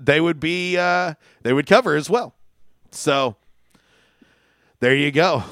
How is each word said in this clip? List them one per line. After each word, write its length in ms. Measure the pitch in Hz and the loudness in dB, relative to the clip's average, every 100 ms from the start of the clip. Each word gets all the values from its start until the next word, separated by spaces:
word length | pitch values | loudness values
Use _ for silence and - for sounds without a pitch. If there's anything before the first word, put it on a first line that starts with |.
they 200 | 135 147 | 0 2
would 180 | 170 160 | 2 -2
be, 400 | 156 175 180 180 | -4 -4 -2 -2
uh, 360 | 180 180 180 151 _ _ | 0 -2 -2 -8 _ _
they 100 | 117 | 0
would 140 | 135 143 | 0 4
cover 300 | 202 233 151 | 4 4 -2
as 120 | 143 | -2
well. 280 | 214 202 - - _ - _ _ | -4 -4 -12 -20 _ -20 _ _
So 420 | - - 139 131 101 _ _ _ _ _ _ _ _ _ _ _ _ _ _ | -6 -2 0 -2 -6 _ _ _ _ _ _ _ _ _ _ _ _ _ _
there 160 | 123 | 0
you 160 | 139 147 | 2 0
go. 320 | 143 180 143 - | 0 0 0 -6